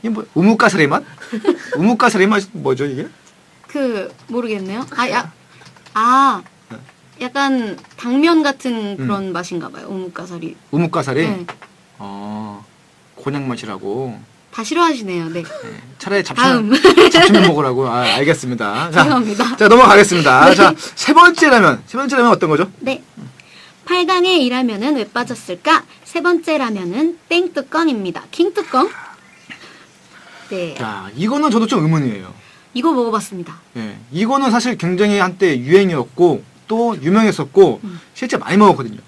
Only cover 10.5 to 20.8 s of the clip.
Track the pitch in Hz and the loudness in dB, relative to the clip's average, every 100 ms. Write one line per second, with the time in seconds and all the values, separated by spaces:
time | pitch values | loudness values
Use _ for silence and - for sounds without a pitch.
10.5 | - _ 147 165 170 131 131 165 95 87 | -16 _ -2 -2 -2 -4 -2 -2 -4 -10
11.5 | - - _ _ _ 101 101 104 107 107 | -18 -20 _ _ _ -16 -14 -12 -12 -12
12.5 | 101 - _ _ _ _ - - 143 135 | -16 -20 _ _ _ _ -12 -8 -6 -6
13.5 | 113 110 95 101 110 131 104 110 _ _ | -8 -10 -10 -8 -8 -8 -12 -20 _ _
14.5 | - 220 320 339 277 202 175 165 170 165 | -14 -6 -2 0 -2 -6 -8 -6 -10 -10
15.5 | 605 494 110 - - - 196 180 131 262 | -14 -16 -18 -20 -16 -4 -4 -2 0 2
16.5 | 247 208 262 370 - 427 330 349 208 185 | 2 2 2 4 4 6 6 6 6 4
17.5 | 151 139 123 131 113 107 110 143 160 127 | 2 0 -2 -2 -2 -2 0 0 -2 -2
18.5 | 120 107 107 165 165 - 262 220 202 240 | -6 -4 -4 -2 0 2 2 -2 -2 -4
19.5 | 254 214 240 240 202 202 175 143 131 160 | 2 6 8 10 8 6 4 4 6 6
20.5 | 185 185 160 | 8 4 2